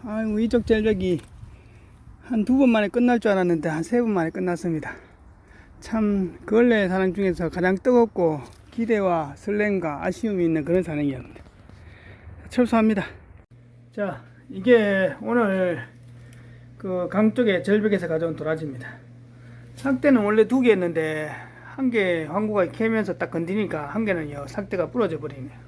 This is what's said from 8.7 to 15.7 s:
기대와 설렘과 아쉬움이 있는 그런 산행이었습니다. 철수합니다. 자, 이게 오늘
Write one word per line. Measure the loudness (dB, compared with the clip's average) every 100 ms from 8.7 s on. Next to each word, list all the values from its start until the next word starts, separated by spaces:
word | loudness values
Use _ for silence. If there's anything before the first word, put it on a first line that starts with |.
기대와 | -6 -2 0 2 0 -2 -8
설렘과 | -4 -2 0 0 -2 -4
아쉬움이 | -4 -2 -4 0
있는 | 0 0
그런 | 2 0
산행이었습니다. | 0 -2 -2 -4 -12 -20 -20 -20 -20 -20 -20 -20 -20 -20 -20 -20 -6
철수합니다. | 0 2 4 4 2 -4 -14 -20 -20 _ -20 -20 -20 -18
자, | -6 -6 -6 -16 -20 -16
이게 | -4 4 6 6 2 0 -2
오늘 | -2 0 2 2 0